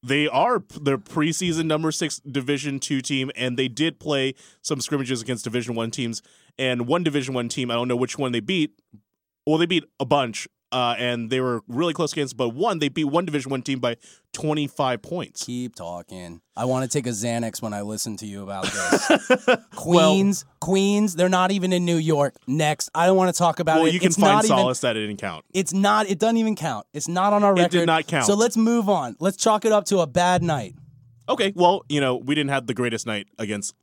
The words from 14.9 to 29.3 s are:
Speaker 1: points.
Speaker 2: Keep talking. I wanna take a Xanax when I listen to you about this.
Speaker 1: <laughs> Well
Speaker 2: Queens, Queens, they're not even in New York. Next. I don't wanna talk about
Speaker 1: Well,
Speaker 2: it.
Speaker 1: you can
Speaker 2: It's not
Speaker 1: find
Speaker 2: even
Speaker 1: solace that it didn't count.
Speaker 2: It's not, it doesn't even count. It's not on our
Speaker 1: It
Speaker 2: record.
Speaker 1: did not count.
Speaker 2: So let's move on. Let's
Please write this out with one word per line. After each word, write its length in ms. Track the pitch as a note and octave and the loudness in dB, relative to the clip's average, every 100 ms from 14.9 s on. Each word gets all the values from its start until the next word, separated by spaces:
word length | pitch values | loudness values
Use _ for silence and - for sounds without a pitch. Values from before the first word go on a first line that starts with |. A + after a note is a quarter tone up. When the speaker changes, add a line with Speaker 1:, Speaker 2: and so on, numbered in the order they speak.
| A#2+ | -2
Speaker 1:
points. 420 | - F3 D3+ - | -6 -8 -8 -12
Speaker 2:
Keep 300 | - B2 B2 | -10 -8 -8
talking. 680 | - E2+ F2 E2+ F#2+ F2 E2+ _ - | -10 -10 -10 -12 -16 -16 -18 _ -6
I 80 | |
wanna 240 | A#2+ B2+ C3 | -2 0 0
take 180 | D3+ B2 | -4 -4
a 40 | |
Xanax 500 | A2+ A#2 A#2 A2+ G#2 | -4 -4 -4 -4 -6
when 140 | A2+ | -8
I 80 | G#2 | -8
listen 340 | G2+ G#2+ - G#2 | -8 -8 -8 -10
to 100 | G#2+ | -12
you 160 | G2+ | -12
about 220 | G2 G2 | -10 -8
this. 840 | F#2+ - F5+ - G5+ D#4 - B3+ - | -6 -6 0 0 2 0 2 0 2
Speaker 1:
<laughs> 120 | B3 _ - D#3+ | 0 _ -12 2
Well 280 | F3 D#3+ | 6 6
Speaker 2:
Queens, 320 | F#3+ G3 G3 - _ | 6 2 0 -8 _
Queens, 540 | - F#3+ G3 G#3 G#3+ | -2 2 2 2 0
they're 140 | E3 F#3 | 2 2
not 220 | F#3 F#3 | 2 2
even 240 | G3 F#3 | 0 0
in 100 | F3+ | 0
New 140 | F3 E3+ | 2 0
York. 380 | D#3+ D3+ C#3+ - - | 2 2 0 -2 -4
Next. 420 | D3 D3+ D3+ - | 0 0 0 -4
I 100 | D#3 | 2
don't 140 | F3 F#3+ | 4 6
wanna 160 | F#3 | 4
talk 260 | F3 F3 D#3 | 2 0 2
about 200 | E3 D#3+ | 0 2
Speaker 1:
Well, 60 | D#3+ | 2
Speaker 2:
it. 40 | |
Speaker 1:
you 80 | F3 | 4
can 60 | F3+ | 2
Speaker 2:
It's 80 | E3+ | 4
not 100 | G3 G#3 | 6 6
Speaker 1:
find 80 | A3 | 6
Speaker 2:
even 100 | C3 | 4
Speaker 1:
solace 240 | B2 B2+ | 2 2
that 160 | B2+ A2 | -2 -2
it 100 | G#2+ | -4
didn't 140 | G2+ | -6
count. 240 | G2+ D#2+ - | -8 -10 -6
Speaker 2:
It's 220 | F#3 F#3+ | -4 -2
not, 340 | F#3+ G3 G#3+ G#3 | 2 2 2 2
it 100 | F#3+ | 0
doesn't 200 | A3 A3+ | 2 2
even 180 | A3 G#3+ | 0 -2
count. 300 | D#3 A2 - | -4 -6 -8
It's 120 | D3 D3 | -10 -6
not 280 | F3 G3 | 0 2
on 100 | G#3 | 4
our 80 | G3+ | 4
Speaker 1:
It 60 | F#3+ | 4
Speaker 2:
record. 60 | F3 | 4
Speaker 1:
did 140 | F3 E3+ | 4 4
not 200 | D#3+ D#3+ | 2 2
count. 180 | D#3+ | 0
Speaker 2:
So 100 | B2+ | 2
let's 220 | G3+ A#3 A3+ | 4 2 4
move 320 | A3+ A#3 G3+ | 4 4 4
on. 280 | F#3+ B2+ A2 | 2 0 -2
Let's 160 | E3+ | -2